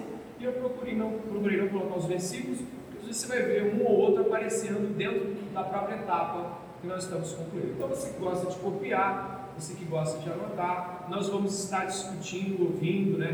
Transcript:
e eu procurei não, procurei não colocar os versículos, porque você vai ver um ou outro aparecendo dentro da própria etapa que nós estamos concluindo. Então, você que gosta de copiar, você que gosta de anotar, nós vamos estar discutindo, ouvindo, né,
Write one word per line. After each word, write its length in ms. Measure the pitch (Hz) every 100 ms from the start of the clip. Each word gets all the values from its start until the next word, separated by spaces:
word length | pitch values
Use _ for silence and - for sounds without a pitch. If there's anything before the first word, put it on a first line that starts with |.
| - - - -
e 60 | 247
eu 80 |
procurei 420 | 254 247 - 247 220
não, 160 | 220
procurei 480 | 214 220 202 202 190
não 80 | 196
colocar 300 | 196 - 180
os 80 | 165
versículos, 540 | 175 - - - - - - -
porque 240 | - 214
você 140 | 220 233
vai 140 | 247
ver 340 | 208 208 208 247
um 100 | 240
ou 140 | 196
outro 220 | 208 190
aparecendo 720 | - 220 214 - 202 202 208 -
dentro 400 | 196 226 - 202 202
da 100 | 190
própria 320 | 180 196 202 -
etapa 640 | - 170 170 175 175 - - -
que 80 | 180
nós 160 | 185
estamos 300 | 180 170 165
concluindo. 400 | - - - - -
Então, 140 | 135
você 240 | - -
que 60 | -
gosta 280 | 185 180 -
de 60 | -
copiar, 920 | 196 196 - 196 190 190 - - - -
você 160 | -
que 100 | 180
gosta 340 | 165 160 156 -
de 100 | 175
anotar, 800 | 175 208 196 175 180 - - -
nós 180 | 180 202
vamos 340 | 202 202 -
estar 240 | - 190 185
discutindo, 760 | 190 - 180 - 180 196 185
ouvindo, 540 | 170 151 165 196 190 165
né, 100 | 160